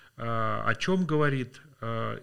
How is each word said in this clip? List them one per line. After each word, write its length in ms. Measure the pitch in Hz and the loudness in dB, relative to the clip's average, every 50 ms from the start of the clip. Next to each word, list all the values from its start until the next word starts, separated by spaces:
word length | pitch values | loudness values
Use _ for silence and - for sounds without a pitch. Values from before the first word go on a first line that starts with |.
| - - _ | -20 -18 _
а, 480 | 120 117 117 117 113 110 110 107 110 110 | -8 -4 -2 0 0 0 0 0 0 0
о 80 | 110 110 | 0 0
чем 320 | - - 180 190 185 180 | 0 0 2 2 2 2
говорит, 540 | 151 156 151 151 143 139 131 120 113 - - - - - - | 2 2 4 4 4 2 0 -2 -6 -10 -18 -20 -20 -16 -10
а, 400 | 120 117 117 113 113 110 110 107 | -8 -6 -4 -4 -4 -4 -6 -8